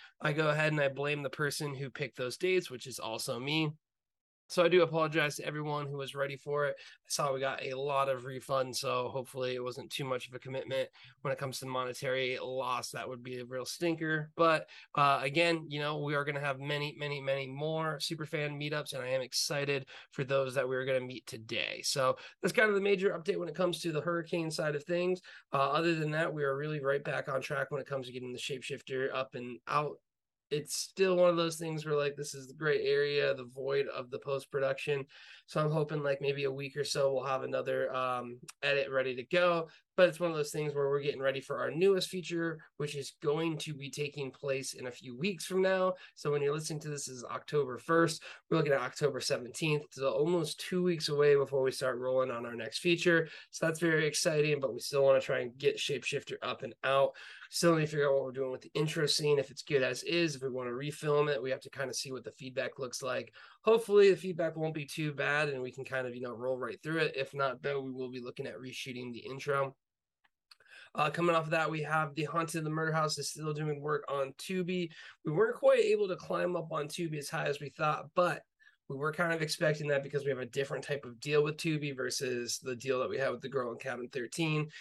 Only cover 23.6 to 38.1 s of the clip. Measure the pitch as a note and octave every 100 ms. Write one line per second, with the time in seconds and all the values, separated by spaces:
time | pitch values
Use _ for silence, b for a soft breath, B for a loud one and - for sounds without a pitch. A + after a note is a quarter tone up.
23.6 | F3+ E3 F3 D3 E3 E3+ E3 F3 D#3+ D#3
24.6 | D#3 D3 - F3 F3+ F3+ B B _ C#3
25.6 | C#3 D3 E3+ E3 D3+ D3+ E3+ D3+ C#3+ C3+
26.6 | D3+ D#3 C3+ C#3 C#3+ C3+ - C3+ - C#3
27.6 | C3+ C#3+ C3 C#3 B2 B2 B2 B2 - C3+
28.6 | - C3 - C3 C3+ B2+ C3 B2+ B2 A#2
29.6 | - D3 D3+ - _ _ _ _ _ D3
30.6 | C#3+ - - - F#3+ F3+ F3 E3+ E3 D#3+
31.6 | E3 D#3 D3+ D3 C#3+ C#3+ C#3+ C3+ C3+ D#3
32.6 | D#3 C#3+ C3+ C#3+ C#3+ C#3+ C#3 C3+ B2 B2+
33.6 | C3+ C#3 C3+ - B2 C3+ C#3 C#3 - C#3+
34.6 | C3+ C3+ - C#3+ C3+ B B B - D#3
35.6 | D3+ D#3 D3+ D#3 C#3+ C#3 C#3+ C#3 C#3 C3+
36.6 | C#3 C#3+ C3+ - C#3 C3 C3+ C3 B2+ C3
37.6 | B2+ C3 C3 C3 B2+